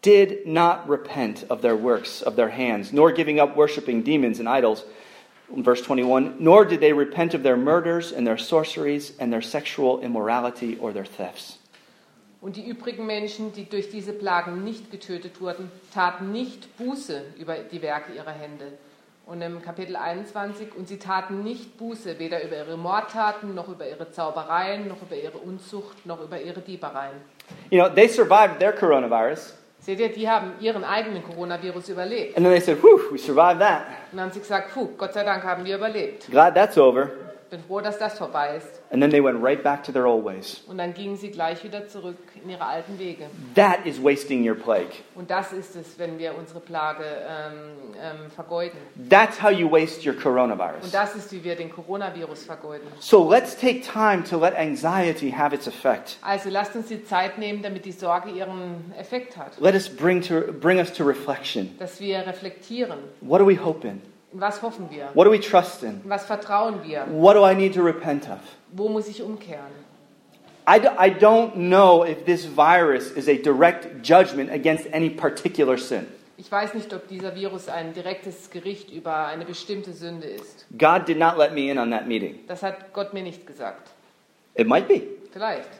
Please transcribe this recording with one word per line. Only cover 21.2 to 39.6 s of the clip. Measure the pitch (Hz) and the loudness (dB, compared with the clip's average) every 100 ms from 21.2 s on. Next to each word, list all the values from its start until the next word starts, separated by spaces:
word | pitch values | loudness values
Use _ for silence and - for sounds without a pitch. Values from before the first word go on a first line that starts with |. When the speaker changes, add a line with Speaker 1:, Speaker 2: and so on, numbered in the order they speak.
| 185 196 | -6 -10
Speaker 2:
nicht | 208 247 - _ | -10 -12 -16 _
Buße, | 233 226 190 165 | -14 -14 -14 -12
weder | 165 170 | -8 -8
über | 156 156 | -8 -10
ihre | 151 165 | -10 -10
Mordtaten, | 170 202 220 220 214 208 208 | -4 -4 -4 -4 -4 -4 -10
noch | 185 175 | -12 -12
über | 180 143 | -12 -14
ihre | - 165 | -12 -14
Zaubereien, | - 160 160 151 165 190 202 202 | -8 -6 -6 -4 -4 -4 -6 -10
noch | 185 | -14
über | - 151 | -12 -12
ihre | 151 - | -12 -14
Unzucht, | 180 185 - 208 208 - 175 | -16 -16 -14 -16 -16 -20 -16
noch | 165 | -14
über | 156 170 | -12 -12
ihre | 156 180 | -12 -14
Diebereien. | 180 180 151 139 139 139 - _ - - - | -14 -12 -10 -10 -12 -14 -20 _ -20 -20 4
Speaker 1:
You | 185 | 6
know, | 180 | 6
they | 185 226 | 8 8
survived | 233 214 196 208 151 | 8 6 8 6 4
their | 190 | 0
coronavirus. | 208 185 139 120 113 117 156 - - _ _ - | 2 4 4 4 0 0 -2 -10 -20 _ _ -10
Speaker 2:
Seht | 196 | -4
ihr, | 226 | -4
die | 214 220 | -2 0
haben | 226 190 180 | 0 -2 -6
ihren | 214 214 | -4 -4
eigenen | 160 202 220 190 | -2 -4 -4 -8
Coronavirus | 165 170 175 175 185 180 180 | -12 -10 -8 -8 -8 -10 -10
überlebt. | 180 180 233 - - | -8 -6 -6 -6 2
Speaker 1:
And | 175 | 6
then | |
they | 180 | 6
said, | 180 147 | 4 8
"Whew, | 415 415 - | 10 10 6
we | 139 | -8
survived | - 143 175 170 | 0 6 6 6
that." | 202 160 - - - | 2 2 -4 -16 -16
Speaker 2:
Und | 185 | -10
dann | 185 | -10
haben | |
sie | 202 | -10
gesagt, | - 196 - | -6 -6 -6
„Puh, | 269 220 - | -8 -8 -8
Gott | 190 | -8
sei | 208 | -6
Dank | 202 185 | -4 -4
haben | 180 180 185 | -4 -6 -6
wir | 196 | -6
überlebt.“ | 220 214 143 - - | -4 -4 -8 -10 0
Speaker 1:
Glad | 127 170 | 6 6
that's | 170 208 170 | 8 4 8
over. | 135 123 139 - - - _ | 6 6 -2 -6 -16 -20 _
Speaker 2:
Bin | 175 165 | -20 -10
froh, | 196 | -8
dass | 208 - | -6 -6
das | 214 - | -8 -8
vorbei | 175 151 147 156 | -8 -4 -4 -6
ist. | - - - | -12 -20 -6
Speaker 1:
And | 123 | 0
then | 143 | 4
they | 147 | 4
went | 139 123 | 4 2
right | 123 139 | 0 0